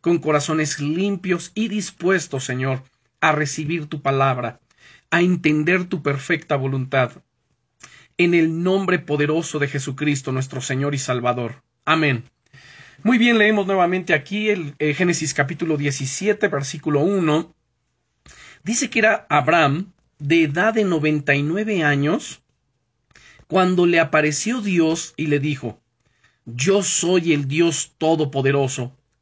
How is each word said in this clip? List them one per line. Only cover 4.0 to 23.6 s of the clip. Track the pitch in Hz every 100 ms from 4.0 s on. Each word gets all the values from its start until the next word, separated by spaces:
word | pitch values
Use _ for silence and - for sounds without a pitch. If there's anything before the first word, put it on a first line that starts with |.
palabra, | 139 135 135 127 120 - _ _ - - _
a | 170
entender | 180 180 156 151 151 185 180
tu | 175
perfecta | 143 139 - 165 - 143
voluntad. | 135 135 131 135 123 - _ _ _ _ _ _ - - _ -
En | 175
el | 170 160 160
nombre | 180 190 185 180
poderoso | - 147 147 160 160 151
de | 143
Jesucristo, | 143 135 135 147 135 -
nuestro | 131 131 131
Señor | - 135 143
y | 139
Salvador. | - 123 123 123 117 127 _ _ -
Amén. | 156 151 120 - _ _ - - - - -
Muy | 214 247
bien, | 240 233
leemos | 208 214 190
nuevamente | 190 175 185 175
aquí | 156 - 208 214
el, | 196 151 -
eh, | 151
Génesis | 143 180 170 151
capítulo | - 135 160 160 151
diecisiete, | 143 135 131 - 196 202 196
versículo | 143 139 151 156 143
uno. | 170 202 160 151 160 _ _ _ _ _ _ _ - - - - -
Dice | 240 269
que | -
era | 214 202 -
Abraham, | 147 135 170 147 147 202 _ _ _
de | 143 170
edad | 156 156 214
de | 226
noventa | 202 160 151 151 139
y | 139
nueve | 147 185 214 196
años, | 151 143 143 226 - - _ _ _ _ _ _ _ _ - - _
cuando | 185